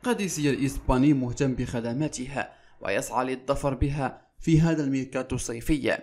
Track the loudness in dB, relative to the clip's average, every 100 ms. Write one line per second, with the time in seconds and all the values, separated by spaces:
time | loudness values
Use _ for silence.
0 | -2 -2 -2 0 2 2 0 -2 0 4
1 | 6 4 2 0 -2 0 -2 -4 -4 -2
2 | -4 -4 -8 -6 -6 -10 -20 -12 -2 -2
3 | -2 -2 -2 -4 -2 0 0 0 -2 0
4 | -4 -6 _ _ 4 6 6 2 0 0
5 | -2 -4 -4 -6 -6 -8 0 0 2 0